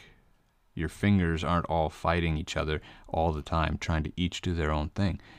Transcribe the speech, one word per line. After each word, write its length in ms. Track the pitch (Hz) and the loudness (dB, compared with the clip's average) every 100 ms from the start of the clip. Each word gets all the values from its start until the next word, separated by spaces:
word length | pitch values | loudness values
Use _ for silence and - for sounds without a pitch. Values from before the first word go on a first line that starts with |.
| - - _ _ _ _ _ | -20 -20 _ _ _ _ _
Your 140 | - 78 | -6 -4
fingers 540 | - 104 101 85 82 | 0 4 6 4 2
aren't 240 | 73 87 - | 2 0 2
all 240 | 82 78 | 0 0
fighting 460 | - - 87 85 78 | 0 0 2 2 -2
each 200 | 80 80 | -2 -4
other 240 | 76 76 - - - | -2 -4 -6 -18 -6
all 240 | 82 82 | 0 0
the 100 | 76 | 0
time, 360 | - 82 80 78 | -2 0 0 -2
trying 240 | - 80 | -2 -2
to 80 | 78 - | -2 -2
each 240 | 87 - | -4 -2
do 140 | 92 | -4
their 160 | 85 76 | 0 0
own 200 | 76 73 | 0 -2
thing. 300 | - 98 - - | -2 -2 -2 -8